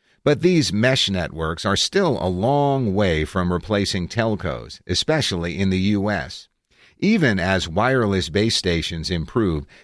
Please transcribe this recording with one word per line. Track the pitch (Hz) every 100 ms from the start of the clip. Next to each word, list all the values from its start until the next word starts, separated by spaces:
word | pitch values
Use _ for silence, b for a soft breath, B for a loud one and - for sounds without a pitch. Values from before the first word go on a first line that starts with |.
| _ _
But | 143 139
these | 175 170 127
mesh | 104 123 135 -
networks | 95 82 78 80 82 101
are | 98
still | - 196 180 110
a | 90
long | 90 117 143 143 135 113
way | 95 98 78 78
from | 95 90
replacing | 87 - 104 98 98 87
telcos, | 117 113 104 92 60 57 - -
especially | 92 - 156 - 90 85 80
in | 98
the | 92
U | 98 101 104
S. | 95 65 - - _ _ b b b
Even | 196 220 139 95
as | 90 95 87
wireless | 85 123 131 107 95 85
base | 98 113 -
stations | 90 85 - 85 80
improve, | 87 80 120 101 76 71 B